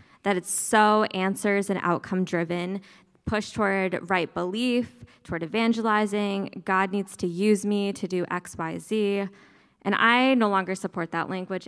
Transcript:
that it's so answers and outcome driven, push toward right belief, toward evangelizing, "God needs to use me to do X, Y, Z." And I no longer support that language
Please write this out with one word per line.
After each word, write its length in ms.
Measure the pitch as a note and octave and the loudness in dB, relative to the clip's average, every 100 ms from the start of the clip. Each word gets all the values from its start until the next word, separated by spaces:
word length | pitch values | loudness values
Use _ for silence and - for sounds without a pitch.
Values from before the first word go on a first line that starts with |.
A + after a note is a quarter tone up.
| - _ | -20 _
that 140 | G3 F3+ | -2 -2
it's 120 | E3+ | -2
so 540 | - - A3 G#3+ G#3+ G#3+ | -4 2 4 6 4 2
answers 560 | F#3 F#3+ G3+ G#3 G3+ G3 | 0 -2 0 0 0 0
and 100 | F#3+ | -2
outcome 400 | F3 E3+ - F#3 | 0 -2 -2 -2
driven, 580 | F3+ E3+ E3+ F3 F3+ F#3+ - - _ _ - | 0 -2 -2 -4 -4 -8 -10 -20 _ _ -4
push 260 | G#3+ G#3 | -4 -4
toward 580 | - G3+ G3 F#3 F#3 E3+ | -2 0 2 0 -2 0
right 240 | F#3 E3 | 0 0
belief, 640 | E3+ F3+ G#3+ B3 A#3+ A#3 - - _ | -4 -4 -2 0 0 -2 -10 -20 _
toward 200 | - E3+ | -8 -6
evangelizing, 1200 | E3 G#3+ A3+ A3+ A3 G#3+ G#3+ G#3 G3+ G3 G3 - | -4 0 2 2 2 2 2 0 -2 -2 -6 -8
"God 280 | F#3 F#3+ F#3+ | -2 0 0
needs 260 | G3+ G3 - | -2 -4 -6
to 100 | F3+ | -4
use 380 | E3+ G#3+ G3+ G3+ | 2 4 4 2
me 260 | G#3 G3+ | 0 -2
to 140 | - F3 | -4 -4
do 180 | F3+ F3 | -2 -2
X, 260 | F3+ - - | -6 -6 -8
Y, 200 | D#3+ E3+ | -6 -8
Z." 480 | - A3 G3+ G3 G3 - - _ _ _ | -4 0 0 0 -4 -10 -20 _ _ _
And 120 | - G3+ | 0 2
I 380 | A3+ A#3+ C4 B3+ | 4 6 6 4
no 140 | G#3+ | 4
longer 240 | G3 F3+ | 2 0
support 380 | F#3+ F#3 F3+ E3 | -4 -6 -6 -4
that 180 | E3 D#3+ | -4 -4
language 380 | F#3 F#3 F#3 | -6 -6 -8